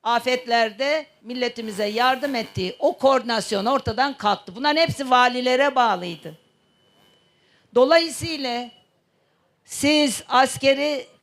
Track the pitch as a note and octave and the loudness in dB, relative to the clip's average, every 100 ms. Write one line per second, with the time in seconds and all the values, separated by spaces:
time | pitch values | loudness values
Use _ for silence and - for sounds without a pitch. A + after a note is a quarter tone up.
0 | A3 A#3+ B3+ B3+ B3 A#3 A3+ G3+ C#4 D#4 | 0 -2 0 -4 0 0 0 -2 -4 -4
1 | D4 _ A3 B3+ A#3+ A#3+ A3 G3 G#3 G#3+ | -6 _ -12 -6 -6 -6 -10 -6 -4 0
2 | B3 C4 C#4+ B3+ A3 - F#3 - D4 - | 0 0 -4 -4 -6 -6 -8 -2 -2 2
3 | C4+ C4 A3+ A3+ - G3+ G#3+ C4+ - A3 | 2 2 0 -4 -2 -2 0 -2 -2 -2
4 | C#4+ C4+ G#3 G3 - F#3+ C#4+ D4+ E4 - | -2 0 -2 -2 -6 -4 -2 2 0 -2
5 | C4+ B3 B3 B3 B3+ B3+ C#4+ B3+ A#3 F#3 | 2 4 4 2 0 2 2 2 2 0
6 | F3 E3 D#3+ D#3 _ _ _ _ _ _ | -6 -12 -16 -18 _ _ _ _ _ _
7 | _ _ _ _ _ _ _ A#3+ C4 E4 | _ _ _ _ _ _ _ 2 4 4
8 | E4 C4 E4+ D4+ C4 A#3+ A#3+ _ _ _ | 2 -8 -8 -6 -6 -6 -8 _ _ _
9 | _ _ _ _ _ _ _ - C#4+ D4+ | _ _ _ _ _ _ _ -2 2 4
10 | C#4+ - - B3 C4 - C4+ C4+ D4+ C#4 | 2 -2 0 2 2 2 0 2 -2 -4
11 | A#3+ _ | -10 _